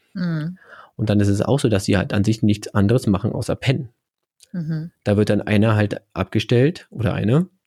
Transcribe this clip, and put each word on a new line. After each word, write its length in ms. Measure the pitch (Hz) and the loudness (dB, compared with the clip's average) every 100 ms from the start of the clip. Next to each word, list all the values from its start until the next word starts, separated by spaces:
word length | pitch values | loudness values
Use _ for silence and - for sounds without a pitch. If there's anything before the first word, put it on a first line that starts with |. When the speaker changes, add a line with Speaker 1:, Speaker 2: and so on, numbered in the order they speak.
| _ | _
Speaker 1:
Mhm. 440 | 185 175 160 160 185 - - - - | -6 -4 -4 -6 -10 -18 -20 -16 -6
Speaker 2:
Und 140 | 104 | 0
dann 100 | 104 | 2
ist 80 | 101 | 2
es 140 | 101 | 0
auch 180 | - 139 | 0 0
so, 100 | 120 | 2
dass 160 | 98 - | 0 0
sie 120 | 98 | 0
halt 160 | - | 0
an 100 | 101 | 0
sich 180 | 98 113 | 0 2
nichts 320 | 107 104 - | 0 0 -2
anderes 320 | 104 98 127 110 | 0 2 2 2
machen, 240 | 95 110 | 0 -2
außer 220 | - - - | -6 -6 -4
pennen. 340 | - 135 127 _ _ _ _ _ _ | -2 -4 -6 _ _ _ _ _ _
Speaker 1:
Mhm. 400 | 180 156 156 170 _ | -10 -6 -6 -8 _
Speaker 2:
Da 140 | - 104 | 0 2
wird 120 | 104 | 2
dann 120 | 104 | 0
einer 340 | - 104 110 107 | 0 2 4 2
halt 260 | 101 - _ | 0 -2 _
abgestellt 760 | - - 117 - 120 143 - - | -6 -4 -2 2 2 2 0 -12
oder 240 | 156 113 | -6 -4
eine, 360 | - 101 147 180 _ | -2 2 2 0 _